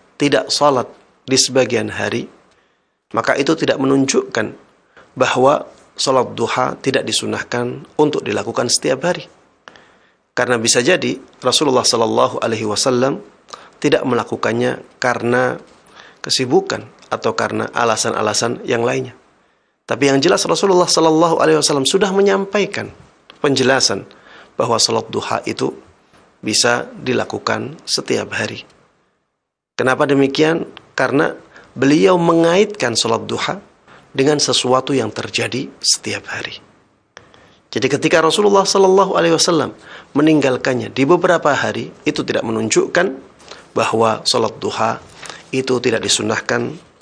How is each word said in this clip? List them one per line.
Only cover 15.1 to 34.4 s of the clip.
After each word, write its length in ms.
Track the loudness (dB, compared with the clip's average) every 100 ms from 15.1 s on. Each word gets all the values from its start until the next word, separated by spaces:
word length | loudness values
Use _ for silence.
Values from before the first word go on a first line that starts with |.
| -2 0 0 0 -4 -14 _ _ -20 -20 -14
kesibukan 640 | -6 -4 2 0 0 -8 -10 -16 -8
atau 240 | -4 -2 -2
karena 320 | -2 -2 -4 0
alasan-alasan 880 | 0 0 -2 -2 -2 0 -2 -4
yang 240 | -2 -2 0
lainnya. 280 | -2 -6 -14 _ _ _ _ _ _
Tapi 240 | -8 0 2
yang 160 | 4
jelas 240 | 2 2 0
Rasulullah 400 | 0 2 4 4
sallallahu 540 | 2 4 4 2 2
alaihi 160 | 2 2
wasallam 240 | 2 0
sudah 300 | 0 0 0 2
menyampaikan 800 | 2 2 0 -2 -2 -4 -10 -14 -20 _ _ -4
penjelasan 640 | -2 2 2 2 2 -2 -8 -20 -20 -20 -12 -4
bahwa 240 | 0 0
salat 300 | 0 -2 -2
duha 340 | -6 -4 -4
itu 300 | -4 -4 -4 -6 -16 _ _ _ _ _
bisa 480 | -4 0 2 2 -2 -8
dilakukan 800 | -4 -2 -2 -6 -4 -4 -6 -12
setiap 480 | -8 -6 -2 -4 -4 -6
hari. 260 | -6 -8 -16 _ _ _ _ _ _ _ _ _ _ -2
Kenapa 240 | 0 2
demikian? 640 | 2 4 2 2 0 0 -4 -14 _
Karena 400 | -4 0 0 0 -4 -18 -20 -14
beliau 480 | -2 2 4 4 4
mengaitkan 800 | 4 4 4 4 0 0 -4 -2
salat 240 | 0 -2
duha 400 | -2 -6 -6 -8 -10 _ _ -20 _
dengan 240 | 0 2
sesuatu 560 | 2